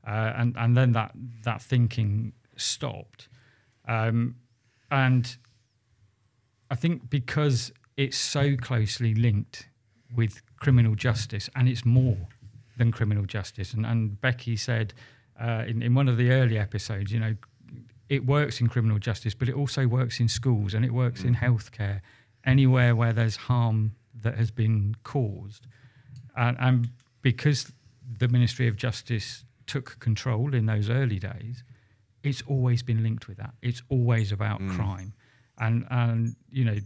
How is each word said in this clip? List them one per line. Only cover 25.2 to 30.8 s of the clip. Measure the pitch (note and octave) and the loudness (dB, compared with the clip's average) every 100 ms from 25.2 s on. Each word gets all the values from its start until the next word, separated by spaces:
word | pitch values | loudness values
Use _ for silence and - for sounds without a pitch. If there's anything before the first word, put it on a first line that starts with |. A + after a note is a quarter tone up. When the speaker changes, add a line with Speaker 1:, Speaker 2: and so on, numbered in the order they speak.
| A2 G2 G2+ G#2 - _ - _ - - - - | -2 -4 -14 -18 -20 _ -20 _ -20 -20 -12 -2
Speaker 1:
And, | A#2+ - | 0 2
and | B2+ B2+ A#2+ - _ _ | 2 2 0 -6 _ _
because | C3+ - D3 C#3 - - _ _ B2+ A2 | 0 2 0 0 -4 -16 _ _ -14 -2
the | B2 | 2
Ministry | B2 A#2 - A#2 | 4 2 2 -2
of | G2 | 0
Justice | A#2 - - A2+ - - - _ - | -4 -6 -6 -6 -6 -14 -20 _ -8
took | C#3+ - - | -8 -8 -6
control | A#2 G#2 B2+ G#2+ C#3+ | -4 -2 -2 -2 0
in | C3 A2 | 0 0
those | A2 | 0